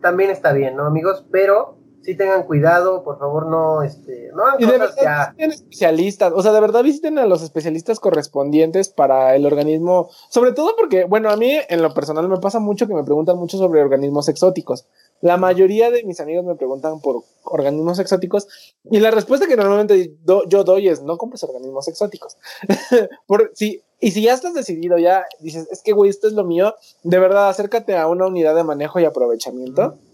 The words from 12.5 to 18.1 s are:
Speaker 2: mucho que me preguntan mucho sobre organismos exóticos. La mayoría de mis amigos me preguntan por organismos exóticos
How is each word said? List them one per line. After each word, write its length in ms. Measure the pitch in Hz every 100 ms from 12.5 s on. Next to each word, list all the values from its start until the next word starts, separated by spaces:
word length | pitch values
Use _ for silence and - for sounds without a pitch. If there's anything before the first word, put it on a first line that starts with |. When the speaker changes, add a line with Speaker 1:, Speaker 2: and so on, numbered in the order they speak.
| 226
Speaker 2:
mucho 280 | 208 208 226
que 80 | 175
me 80 |
preguntan 340 | 139 147 160 180
mucho 200 | 170 190
sobre 220 | 185 156
organismos 460 | 139 135 143 147 151
exóticos. 580 | 143 185 175 - 127 _ _ _ _
La 160 | 170 180
mayoría 520 | 185 185 190 208 233
de 140 | 240
mis 160 | 214 170
amigos 260 | 151 170 180
me 80 | 160
preguntan 460 | 131 135 156 156
por 220 | 143 120 _ _
organismos 540 | - - 139 151 165 180
exóticos 480 | 185